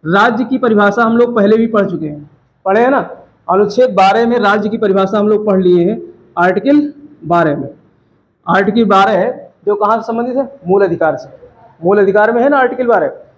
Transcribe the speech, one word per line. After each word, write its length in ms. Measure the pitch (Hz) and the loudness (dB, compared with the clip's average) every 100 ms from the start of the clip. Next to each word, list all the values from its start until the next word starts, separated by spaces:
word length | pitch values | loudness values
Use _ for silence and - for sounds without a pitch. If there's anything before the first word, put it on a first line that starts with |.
राज्य 400 | 156 190 233 226 | 0 2 2 0
की 140 | 240 254 | -2 -2
परिभाषा 460 | 247 208 202 202 | 2 2 2 0
हम 140 | 226 233 | 0 2
लोग 180 | 240 233 | 0 2
पहले 220 | 202 220 | 2 2
भी 100 | 226 | 2
पढ़ 220 | 208 196 | 0 -2
चुके 180 | 170 151 | -4 -8
हैं, 220 | 147 147 _ _ _ 190 | -10 -16 _ _ _ -2
पढ़े 160 | 202 | 2
हैं 80 | 247 | 2
ना? 100 | 269 170 - - _ - | 0 -4 -14 -20 _ -2
अनुच्छेद 460 | 185 208 - 254 | 0 0 2 0
बारह 340 | 190 190 214 233 | 2 2 2 0
में 100 | 240 | 0
राज्य 300 | 202 214 208 | 0 0 -2
की 80 | 226 | -4
परिभाषा 400 | 214 190 190 214 | 0 0 0 0
हम 100 | 208 | 0
लोग 180 | 214 214 | 0 0
पढ़ 160 | 190 | 0
लिए 220 | 185 180 | 2 2
हैं, 180 | 175 226 - - _ - | 2 -4 -10 -20 _ -2
आर्टिकल 560 | 180 190 233 294 294 - - - 151 | 0 0 2 2 0 -10 -20 -18 -2
बारह 320 | 170 165 139 | 0 0 -2
में। 120 | - - _ _ _ _ _ _ - | -8 -14 _ _ _ _ _ _ -2
आर्टिकल 400 | 180 196 214 214 | 0 0 0 2
बारह 240 | 196 196 | 2 2
है 380 | 196 220 - - _ - | 0 -2 -6 -16 _ -4
जो 100 | 208 | -2
कहाँ 220 | 208 226 | 0 -2
से 60 | |
संबंधित 320 | 226 226 240 254 | -2 -6 -4 -4
है? 120 | 269 - 170 | -6 -10 -2
मूल 180 | 196 | 0
अधिकार 320 | 196 165 160 151 | 0 0 -2 -4
से। 120 | - - - _ - _ | -10 -20 -20 _ -20 _
मूल 180 | 170 208 | 0 2
अधिकार 320 | 190 196 214 | 2 2 2
में 100 | 233 | 2
है 60 | 262 | 0
ना 80 | 285 | 2
आर्टिकल 300 | 254 254 240 | 0 -2 0
बारह। 240 | 214 147 - - | 0 0 -6 -20